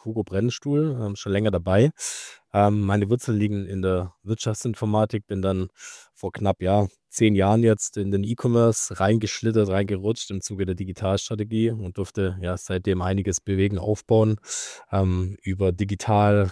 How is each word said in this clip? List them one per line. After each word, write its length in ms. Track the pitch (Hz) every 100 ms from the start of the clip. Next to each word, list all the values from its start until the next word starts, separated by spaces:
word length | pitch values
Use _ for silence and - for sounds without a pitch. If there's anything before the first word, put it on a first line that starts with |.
Hugo 200 | 113 110
Brennstuhl, 760 | 101 98 117 - 143 143 156 127
ähm, 160 | 107 101
schon 160 | -
länger 200 | 98 107
dabei. 400 | 92 87 95 139 - - - - - _
Ähm, 300 | 101 101 104
meine 260 | 101 104 101
Wurzeln 300 | 120 - 107
liegen 300 | 104 104 92
in 160 | 98
der 320 | 92 92 87 _
Wirtschaftsinformatik, 1040 | 98 113 - 104 123 110 110 107 110 110 -
bin 160 | 101
dann 240 | 95 95 92 _ - - - _
vor 160 | 95
knapp, 320 | - 104 92
ja, 240 | 92 101 101 _ _
zehn 260 | - 110 101
Jahren 260 | 95 113
jetzt 360 | 117 107 - -
in 120 | 95
den 140 | 98
E-Commerce 760 | 101 120 127 117 117 110 - 95
reingeschlittert, 680 | 95 110 107 - 113 110 101
reingerutscht 640 | 95 101 98 101 110 -
im 100 | 98
Zuge 240 | - 95 95
der 80 |
Digitalstrategie 960 | 90 95 90 95 101 - 107 104 110 113
und 300 | 110 95 87
durfte, 400 | 92 - 95 92
ja, 160 | 90 90
seitdem 460 | - 92 98 90
einiges 360 | 90 98 98 92
bewegen, 380 | - 98 98 98
aufbauen, 600 | 95 107 - 110 110 107 - - - - -
ähm, 460 | 98 95 90 92 101
über 280 | - 95 95
Digital, 800 | 92 101 101 - 104 104 104 95